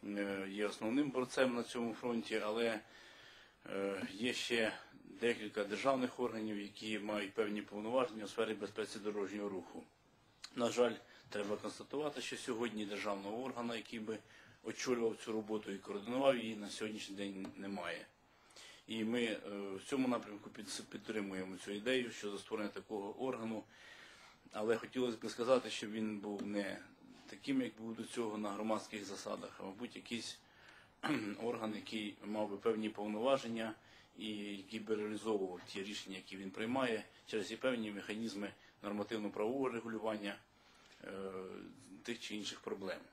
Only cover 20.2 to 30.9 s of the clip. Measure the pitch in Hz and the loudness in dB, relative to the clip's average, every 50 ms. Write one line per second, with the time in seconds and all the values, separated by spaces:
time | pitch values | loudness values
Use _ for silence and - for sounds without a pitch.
20.2 | 107 104 104 101 - - - - 104 98 - - 110 - - 107 - - 110 107 | 0 -2 -10 -10 -10 -12 -10 -10 -8 -6 -6 -8 -8 -8 -10 -10 -6 -2 0 0
21.2 | 101 98 95 92 92 95 95 92 - - 101 104 104 120 131 131 123 117 107 - | 0 0 0 -2 -2 -4 -6 -8 -6 -4 -4 -2 2 4 4 4 2 0 -4 -4
22.2 | - 104 101 98 95 - 110 107 104 101 - 98 95 - 107 104 98 101 110 - | -4 -4 -4 -4 -6 -4 -2 -2 -2 -2 -4 -6 -8 -4 -4 -2 -2 -2 -4 -2
23.2 | 120 131 123 117 113 113 113 107 - - - - - - - - - - - - | -2 -2 0 0 -2 -2 -2 -4 -6 -8 -16 -20 -18 -18 -16 -16 -18 -18 -18 -18
24.2 | - - - - - - - 107 107 110 117 113 - 110 - 127 127 123 117 113 | -20 -20 -20 -20 -20 -10 -4 0 4 6 4 4 4 -2 0 2 2 2 2 0
25.2 | - 110 - - 120 117 131 127 123 110 - - - 107 104 110 110 107 107 104 | -2 -4 0 0 6 8 8 8 8 2 -2 -2 -2 -2 0 0 0 0 0 -2
26.2 | 98 104 104 98 95 101 104 101 101 95 98 98 - - - - - - - - | -2 -4 -2 -2 -2 0 0 0 0 0 -2 -6 -8 -14 -20 -20 -20 -20 -20 -18
27.2 | - - - 101 - - 139 135 127 113 110 - 110 113 113 110 113 - - - | -14 -14 -14 -10 -2 2 4 4 4 2 -2 -6 -6 -6 -4 -4 -6 -6 -2 0
28.2 | 117 110 107 107 107 104 98 101 107 110 110 104 101 - - 107 101 95 98 95 | 0 0 0 0 0 0 0 0 2 2 2 2 0 -4 -6 -6 -4 -4 -6 -6
29.2 | - 107 104 98 98 98 - - 95 95 98 - 123 113 - - - - 120 113 | -4 -4 -4 -4 -4 -8 -10 -8 -8 -8 -6 -6 -8 -8 -8 -10 -8 -4 -4 -4
30.2 | 110 - - - - - - - - - - - - - | -4 -6 -8 -10 -14 -20 -20 -20 -20 -20 -20 -20 -20 -20